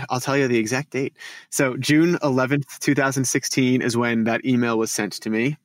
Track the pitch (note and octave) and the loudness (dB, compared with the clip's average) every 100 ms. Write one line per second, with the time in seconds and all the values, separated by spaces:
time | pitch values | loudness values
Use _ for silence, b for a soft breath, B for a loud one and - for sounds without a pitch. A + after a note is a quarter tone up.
0 | C3 B2+ C#3 C#3 C3+ A#2+ A2 C3 D3+ B2+ | -4 -4 0 0 2 2 0 -4 -4 -6
1 | C3+ B B B B - C3+ C3+ C3 D3+ | -6 B B B B 0 0 0 2 4
2 | E3+ F3 D3 B2+ B2+ C#3+ - - - C#3 | 4 2 0 2 2 0 -2 -4 0 2
3 | C3+ C3+ B2+ C#3 - - B2+ B2+ B2 A#2 | 2 0 0 -2 -2 0 2 2 2 0
4 | A#2+ A#2 A2+ A#2 C3 B2 A#2+ A2+ A2 - | 2 2 0 0 0 0 2 0 -2 -2
5 | G#2 - A2+ A2 C3 D3+ | -4 -6 -4 -2 -2 -4